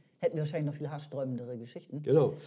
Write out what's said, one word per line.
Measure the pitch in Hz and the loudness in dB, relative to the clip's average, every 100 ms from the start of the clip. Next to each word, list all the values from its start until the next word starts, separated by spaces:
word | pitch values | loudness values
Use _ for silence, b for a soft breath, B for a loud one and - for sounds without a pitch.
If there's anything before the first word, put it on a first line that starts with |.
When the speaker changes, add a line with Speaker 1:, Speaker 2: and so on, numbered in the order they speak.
| B B | B B
Speaker 1:
hätten | 170 160 | -2 0
wir | |
wahrscheinlich | 151 160 147 | -2 -2 -2
noch | 143 | -4
viel | 147 | -8
haarsträubendere | 147 - 151 131 120 120 120 | -8 -8 -6 -4 -4 -6 -10
Geschichten. | 117 175 - 143 | -10 -14 -10 -4
Speaker 2:
Genau. | 143 151 123 - | 6 6 6 2